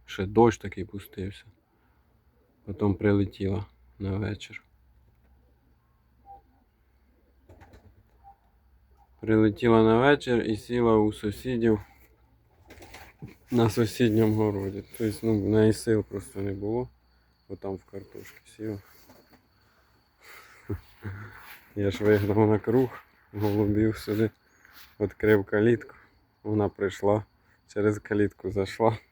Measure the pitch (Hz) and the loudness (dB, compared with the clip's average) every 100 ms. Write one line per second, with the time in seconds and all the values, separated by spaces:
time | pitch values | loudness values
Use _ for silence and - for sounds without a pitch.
0 | - - 95 107 117 - 104 - 90 101 | -16 -8 -2 4 4 2 -10 -12 -12 -14
1 | - - 95 - - _ _ _ _ _ | -16 -12 -12 -12 -20 _ _ _ _ _
2 | _ _ _ _ _ _ - 92 104 92 | _ _ _ _ _ _ -12 -2 0 2
3 | 104 101 98 - 98 95 101 _ _ - | 2 2 0 -4 -4 -4 -8 _ _ -10
4 | 98 98 104 101 - - _ _ _ _ | -6 -6 -6 -8 -14 -20 _ _ _ _
5 | _ _ _ _ _ _ _ _ _ _ | _ _ _ _ _ _ _ _ _ _
6 | _ _ 784 784 _ _ _ _ _ _ | _ _ -20 -20 _ _ _ _ _ _
7 | _ _ _ _ _ - - - - _ | _ _ _ _ _ -20 -20 -20 -20 _
8 | _ _ - - _ _ _ _ _ _ | _ _ -20 -20 _ _ _ _ _ _
9 | _ - 107 110 110 101 120 113 110 113 | _ -10 0 4 2 2 4 6 6 6
10 | 135 143 127 120 - 104 - 123 117 110 | 4 2 0 -2 -2 -6 -6 0 2 4
11 | 107 107 107 101 131 120 113 107 - _ | 2 -2 -8 -8 -6 -2 0 -2 -6 _
12 | _ _ _ _ _ _ _ - - - | _ _ _ _ _ _ _ -20 -20 -20
13 | - - - - - 120 113 120 110 - | -20 -20 -20 -20 -4 0 2 0 -2 0
14 | 120 107 110 107 107 101 98 101 - - | 2 4 2 2 0 -2 -6 -8 -14 -6
15 | 110 101 113 107 98 110 110 104 - 110 | -6 -4 -2 0 2 4 4 2 0 -2
16 | - 101 - 98 98 98 101 117 127 _ | -2 -10 -12 -10 -8 -8 -6 -6 -8 _
17 | _ _ _ _ - 98 98 95 _ 98 | _ _ _ _ -20 -14 -10 -10 _ -20
18 | - - 98 - _ - 110 101 - - | -18 -20 -20 -20 _ -14 -12 -12 -14 -20
19 | - - _ _ _ _ _ _ _ _ | -20 -20 _ _ _ _ _ _ _ _
20 | _ _ - - - - - 101 - _ | _ _ -20 -20 -20 -20 -12 -12 -12 _
21 | 104 98 107 - - - _ 104 98 95 | -14 -14 -16 -20 -20 -20 _ -2 -2 0
22 | 104 104 101 104 107 107 - 120 127 - | 4 4 4 2 4 2 2 0 0 -4
23 | _ _ _ 104 104 101 104 104 110 107 | _ _ _ -4 -2 0 0 2 0 -2
24 | - 104 110 _ _ _ _ - - - | -4 -2 -2 _ _ _ _ -20 -18 -6
25 | 101 - 107 107 98 104 113 117 - - | -6 0 4 4 4 2 2 2 -4 -20
26 | _ _ _ _ 107 107 101 - 98 - | _ _ _ _ -6 -2 -2 -2 -6 -2
27 | 101 107 104 _ _ _ _ 107 104 107 | 0 0 -2 _ _ _ _ -2 -2 -2
28 | - 104 101 - 95 104 95 - 113 110 | -4 0 0 -2 -8 -4 -4 0 0 0
29 | _ | _